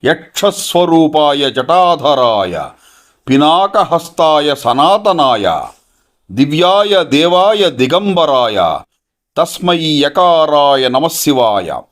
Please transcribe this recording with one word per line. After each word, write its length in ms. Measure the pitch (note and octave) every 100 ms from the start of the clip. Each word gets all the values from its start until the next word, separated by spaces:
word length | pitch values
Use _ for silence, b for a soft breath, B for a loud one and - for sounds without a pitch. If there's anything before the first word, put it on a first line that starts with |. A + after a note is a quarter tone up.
యక్షస్వరూపాయ 1400 | - E3 - - G3+ F#3+ - F3 F3 E3 D#3 D3+ D3 C#3+ C#3
జటాధరాయ 1040 | A2+ B2+ F3 F3+ E3+ C3+ C#3 B2 A2 F#2 E2 C#2 - b b b b -
పినాకహస్తాయ 1200 | C3+ D3 E3+ G3 G#3 D3+ E3 E3 - D#3+ D3+ D3
సనాతనాయ 920 | C#3 C#3+ B2 D#3 G3+ G#3 F3 C#3 A#2 F#2+ D#2+ B1+ - _ _ _ _ _
దివ్యాయ 640 | F#2+ C#3 D3+ F3 G3 G#3 G3
దేవాయ 600 | D#3 C3+ E3+ F3+ G3 G#3+ F#3
దిగంబరాయ 880 | B2+ B2+ E3+ G3+ F3+ D#3 C3 A#2+ G#2 E2+ D2 - _ _ _ _ -
తస్మై 460 | E3+ - F3+ F3 D#3+ D3+
యకారాయ 800 | C#3+ F#3 F3+ E3 D#3 D3 C#3+ C#3 C3
నమః 260 | B2+ D#3+ -
శివాయ. 520 | - C3+ A#2 G2+ F2 C2 -